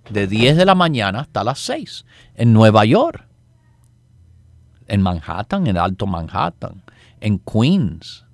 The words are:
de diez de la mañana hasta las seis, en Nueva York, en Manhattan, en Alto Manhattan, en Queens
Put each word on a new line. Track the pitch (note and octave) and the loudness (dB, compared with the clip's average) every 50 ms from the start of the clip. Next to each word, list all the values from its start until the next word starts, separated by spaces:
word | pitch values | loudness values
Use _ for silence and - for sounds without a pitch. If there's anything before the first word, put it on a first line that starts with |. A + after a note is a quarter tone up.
| _ - | _ -6
de | G#2 G#2 G2+ F#2 | -4 -4 -2 -2
diez | G2+ A2 A#2+ B2+ D3+ | 0 2 2 4 4
de | E3 F#3 | 4 4
la | G3 F#3+ | 4 4
mañana | F#3 F3+ E3 D3+ A#2+ G#2 G2 F#2+ A2+ | 2 2 0 0 -2 -2 -2 -4 -6
hasta | D3 - - A#2 G2+ | -8 -8 -6 -6 -4
las | A2+ C3+ - | -4 -6 -8
seis, | - - B3+ D#4+ A#3+ - - - - _ _ _ - _ _ | -8 -10 -8 -10 -10 -14 -18 -20 -20 _ _ _ -20 _ _
en | - A#2 A#2+ | -2 2 4
Nueva | A2+ A2 A2+ A2 G#2 A2 G#2 | 6 8 8 8 6 6 4
York, | A2 D3 G#3+ C#4 E4+ - - - _ _ _ _ _ _ _ _ _ _ _ _ _ _ _ _ _ _ _ _ _ _ _ _ _ _ _ _ _ _ _ _ - | 4 4 2 2 0 -4 -10 -18 _ _ _ _ _ _ _ _ _ _ _ _ _ _ _ _ _ _ _ _ _ _ _ _ _ _ _ _ _ _ _ _ -4
en | G#2 G#2 | -2 -2
Manhattan, | F#2+ F#2 F2+ E2+ - - E2+ F2 A2 - - G3+ F#3 C3 | 0 0 -2 -6 -8 -10 -10 -10 -8 -6 -4 -2 -2 -2
en | F#2+ F2 | 0 0
Alto | E2+ F#2 F#2+ - G#2 G2 | -2 -2 -2 -4 -6 -6
Manhattan, | F#2 E2 E2 D#2+ - G#2+ B2+ F3 - - - - F#2+ F#2+ - - _ _ _ _ _ - | -6 -6 -8 -8 -6 -4 -4 -4 -6 -10 -16 -16 -16 -18 -20 -20 _ _ _ _ _ -8
en | - G#2+ G#2 F#2 | -4 -4 -4 -4
Queens | - - - G#2+ A#2 C#3+ F#3 G3+ C#3 F2 D#2 D#2+ - - - - _ _ | -4 -4 -2 0 2 2 2 0 -2 -4 -6 -10 -16 -20 -20 -20 _ _